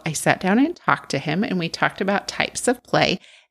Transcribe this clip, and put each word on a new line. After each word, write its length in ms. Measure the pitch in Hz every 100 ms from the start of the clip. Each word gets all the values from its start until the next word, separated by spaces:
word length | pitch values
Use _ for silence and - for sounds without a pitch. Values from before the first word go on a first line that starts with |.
I 80 | 160
sat 280 | 147 160 139
down 180 | 185 214
and 180 | 302 349
talked 340 | - 143 -
to 60 | 139
him, 240 | 147 165
and 160 | 220 180
we 120 | 165
talked 320 | - 151 -
about 260 | 196 202 -
types 400 | - - - -
of 140 | -
play 360 | - 160 147 185 - - _